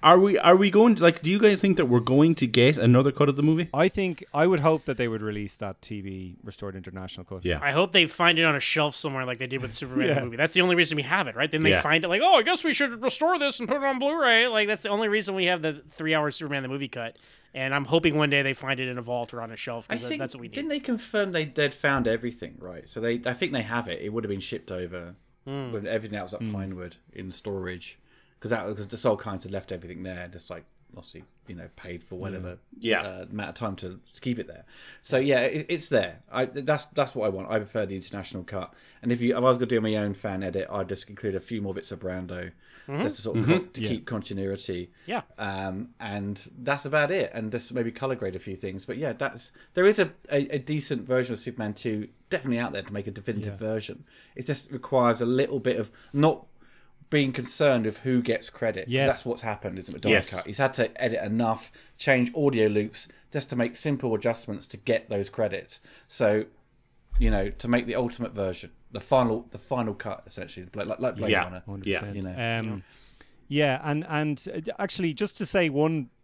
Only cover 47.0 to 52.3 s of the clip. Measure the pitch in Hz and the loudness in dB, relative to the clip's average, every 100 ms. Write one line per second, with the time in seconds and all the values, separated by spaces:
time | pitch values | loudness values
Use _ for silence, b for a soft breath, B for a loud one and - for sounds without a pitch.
47 | 147 185 127 - 110 117 - 123 117 113 | 2 0 -2 -4 -6 -6 -6 -4 -4 -4
48 | 135 123 101 92 - 95 98 95 - 113 | -4 -4 -4 -6 -10 -10 -8 -10 -10 -6
49 | 147 117 139 120 - b b - 190 214 | -6 -4 -6 -6 -16 b b 4 4 6
50 | 170 - - 143 139 147 127 151 143 127 | 0 -2 -2 0 0 -4 -4 -4 -2 -4
51 | 104 127 123 113 - 117 107 104 123 107 | 0 0 0 -4 -6 -6 -6 -4 -4 -4
52 | 104 _ _ | -6 _ _